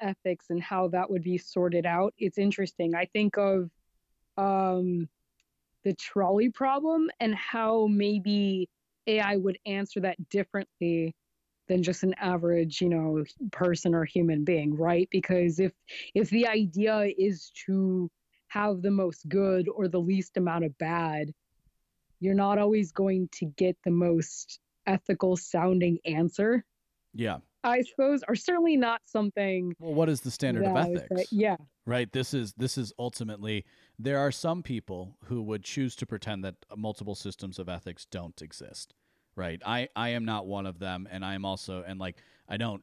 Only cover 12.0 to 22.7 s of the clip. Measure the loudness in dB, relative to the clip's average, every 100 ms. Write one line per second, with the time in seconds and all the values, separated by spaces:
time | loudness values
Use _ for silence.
12 | 0 0 -2 0 2 2 2 0 2 2
13 | 2 0 -2 -6 -8 0 0 2 2 2
14 | 2 2 2 2 2 2 2 2 2 2
15 | 2 0 2 2 2 2 0 -2 -16 -16
16 | -4 0 2 2 4 2 0 2 2 4
17 | 2 2 0 0 -8 -10 -2 2 2 2
18 | -2 _ _ _ -8 -2 0 0 2 2
19 | 0 -2 -2 2 4 4 2 0 0 2
20 | 2 0 0 0 0 0 -2 -2 -2 0
21 | -2 -2 -6 -10 _ _ _ _ _ _
22 | _ -4 2 4 4 4 4